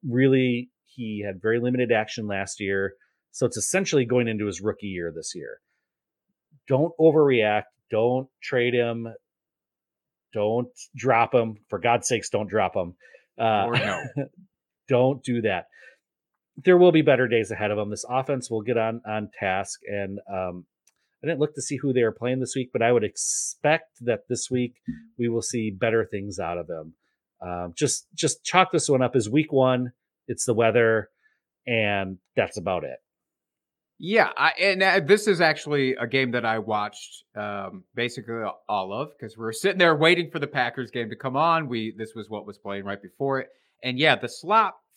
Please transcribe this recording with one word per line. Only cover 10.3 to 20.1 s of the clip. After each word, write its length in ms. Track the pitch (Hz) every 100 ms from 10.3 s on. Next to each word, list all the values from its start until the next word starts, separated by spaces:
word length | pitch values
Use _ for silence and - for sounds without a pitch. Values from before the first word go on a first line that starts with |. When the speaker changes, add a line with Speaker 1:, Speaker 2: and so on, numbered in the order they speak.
Speaker 1:
Don't 360 | 113 104 117 123 - - 127
drop 380 | 120 117 113
him. 220 | 123 113 107 -
For 100 | 101
God's 280 | 117 117 -
sakes, 220 | 113 -
don't 180 | 104 104
drop 260 | 107 92 104
him. 180 | 87 85 _ - _ -
Uh, 260 | 113 107
Speaker 2:
Lord, 140 | 101 120
no. 260 | 107 90 131 143
Speaker 1:
<laughs> 720 | 135 _ - _ _ _ -
don't 340 | 123 131 139
do 200 | - 120
that. 240 | 107 92 - _ - _ _ _ _ _ _ -
There 120 | 185 180
will 160 | 180
be 100 | 160
better 260 | 151 127 123
days 220 | 117 107
ahead 200 | 101 104
of 80 | 104
him. 120 | 104
This 140 | 104 -
offense 420 | 127 131 135 -
will 120 | 113
get 140 | 104 117
on, 240 | 113 117 107
on 240 | 107 104 -
task. 420 | 98 95 98 - -
And, 320 | 101 98